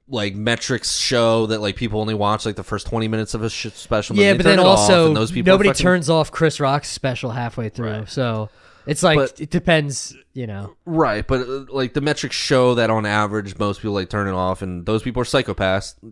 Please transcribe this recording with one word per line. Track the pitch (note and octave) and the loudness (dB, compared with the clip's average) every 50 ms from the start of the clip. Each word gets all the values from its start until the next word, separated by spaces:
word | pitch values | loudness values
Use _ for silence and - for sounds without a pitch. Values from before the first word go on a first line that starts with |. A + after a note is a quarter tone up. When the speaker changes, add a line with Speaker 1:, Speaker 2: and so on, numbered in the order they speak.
| _ | _
Speaker 1:
like, | _ C3 A2+ G#2 G2+ F#2+ | _ -6 -4 -4 -4 -4
metrics | G#2 G#2+ A#2 A#2 - - - C3 A2 - - - | -4 -2 -2 -2 -2 -2 -4 -4 -4 -2 -6 -4
show | - - - C3 A#2+ A#2 A2+ A2+ A2+ A2 | -4 -2 0 2 2 4 4 4 2 2
that, | G#2+ A2 G#2+ | 0 -2 -2
like, | G#2+ G2+ G2 | -2 -4 -4
people | - B2 A2 G2+ G#2+ | -4 -6 -4 -2 -4
only | G#2+ A2 A2 | -2 -2 -2
watch, | G2+ G2+ G2+ G#2+ G#2+ - | 0 0 0 0 -2 -2
like, | A2 G2 | -6 -6
the | A2 - | -6 -8
first | - G#2+ G2+ - | -8 -8 -8 -6
twenty | - A2+ A2+ A2 | -6 -4 -4 -2
minutes | G#2+ A2 A2 A2 - - | -2 -2 -4 -4 -4 -6
of | A2 A2 | -4 -4
a | A2+ | -4
sh-, | - - - A2 - | -6 -6 -10 -10 -12
special, | - - - A#2 G#2+ G#2 - F#3 | -16 -6 -2 -2 -2 -2 0 2
and | G3+ | 4
Speaker 2:
Yeah, | G3+ G3 | 6 6
Speaker 1:
then | G3 | 4
they | - F3+ | 4 4
Speaker 2:
but | F#3+ | 4
Speaker 1:
turn | G3 | 6
Speaker 2:
then | F#3 F3+ | 6 6
Speaker 1:
it | F#3 | 6
off, | G3 G#3 | 6 6
Speaker 2:
also | G#3 G3+ F#3 E3+ E3 | 6 6 6 6 6
Speaker 1:
and | D#3+ D3+ | 4 4
those | A2 A2+ A#2+ | 2 0 0
people | F3+ F#3 F3 F#3 | -2 2 6 6
are | F#3+ | 6
Speaker 2:
nobody | F#3+ G3+ G3 | 6 6 2
Speaker 1:
fucking | C3+ - - | 2 2 2
Speaker 2:
turns | F3+ F3+ F3+ D#3 D3 | 2 2 2 2 2
off | E3 D#3+ D3+ - | 2 2 2 0
Chris | - - E3 D#3 D#3 - | 0 0 0 0 0 0
Rock's | C#3+ C3+ C#3 D3 - - | -2 0 0 -2 -4 -8
special | - - - C3+ B2 - - B2 | -10 -4 -4 -4 -4 -4 -6 -6
halfway | A#2 B2 A#2+ A2+ - - A2+ G#2+ | -6 -6 -6 -6 -6 -6 -8 -8
through, | - - A#2 A2 | -6 -6 -6 -6
Speaker 1:
Right. | G#2+ G#2+ G#2+ - | -6 -8 -10 -8
Speaker 2:
so | - C#3 B2+ A#2+ A2+ A2 G#2+ G#2+ _ _ _ _ _ _ _ | -4 -4 -2 -2 -2 -4 -6 -8 _ _ _ _ _ _ _
it's | - D3 - F#3 | -6 -4 2 2
like, | F3 D#3 | 4 4
Speaker 1:
But | D3+ C3+ B2+ - - | 4 2 0 -4 -10
Speaker 2:
it | D3+ D3 | -8 -2
depends, | - F3 - F3+ E3 D#3 D3 C#3+ C3 - - - - - _ _ _ | -2 -2 2 2 2 2 2 -2 -8 -10 -10 -12 -16 -20 _ _ _
you | C3 A#2+ | -10 -10
know. | G#2+ G2+ G2 G2+ - - _ _ | -8 -8 -10 -12 -14 -16 _ _
Speaker 1:
Right, | E3+ D#3+ D#3+ D#3 A#2+ G#2 G#2+ A2 | -2 2 2 2 2 0 -2 -2
but, | - C3+ B2+ B2+ A#2+ | -2 -2 -2 -2 -4
uh, | C3+ C#3 C3+ - | -8 -10 -10 -6
like, | B2+ C3+ C3 A#2 - | -4 -4 -4 -2 -4
the | D3 | -4
metrics | C#3 D3+ C#3+ - - B2 - | -2 -2 -2 -2 -4 -8 -6
show | - - - D3 B2+ B2+ B2 B2 | -8 -2 2 2 4 4 4 4
that | A#2 A2+ A2+ | 2 2 2
on | A2+ A2 G#2+ | 2 0 0
average | G#2 G#2 G#2+ G#2+ G2+ G#2+ G#2+ G2 G2 F#2 | 0 0 0 0 0 -2 -4 -6 -6 -6
most | - G#2 G2+ F#2+ - | -4 -4 -4 -4 -4
people, | - G#2+ G2+ | -6 -4 -4
like, | G2 F#2 - | -4 -4 -4
turn | - G#2 G2+ | -4 -4 -2
it | G2 F#2 | -2 -2
off, | F#2 F#2 F#2 F#2 - | -2 -2 -2 -2 -4
and | G2 F#2 F2+ F2 E2+ | -6 -8 -8 -8 -4
those | G2 A2 A2+ - | -2 -2 -2 -2
people | B2 A2+ B2 | -4 -4 -4
are | A#2+ | -4
psychopaths, | - - C#3 B2 - F#2+ - G2+ F#2+ F#2+ G2 - - - _ - A2+ | 0 0 0 0 0 -4 -2 -2 0 0 -2 -4 -8 -18 _ -20 -20